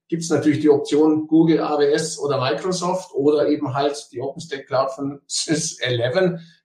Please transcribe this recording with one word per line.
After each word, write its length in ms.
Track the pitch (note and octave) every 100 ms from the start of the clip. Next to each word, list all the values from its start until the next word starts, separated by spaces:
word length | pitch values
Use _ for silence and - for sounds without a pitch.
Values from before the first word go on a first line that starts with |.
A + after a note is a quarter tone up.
| _
gibt's 220 | E3+ -
natürlich 320 | D3 D3+ C#3
die 80 | D3
Option 580 | C#3+ - D3 D#3 D#3 -
Google, 320 | D#3+ E3 D3+
A 180 | D3 D3
W 140 | C#3+
S 260 | D#3 E3 D3
oder 220 | C#3 C3
Microsoft 720 | C3 D3 F#3 E3+ F3+ F#3 -
oder 340 | C3+ C#3+ D3+ D3+
eben 240 | D3 C#3
halt 340 | C#3 D3 D3 -
die 80 | B2
OpenStack 480 | C#3 E3 - C3+ -
Cloud 240 | C3 C#3
von 280 | - C#3 C#3 -
sys 520 | - - D#3 - -
eleven. 600 | B2 A#2+ A#2+ F#3 F3+ - - _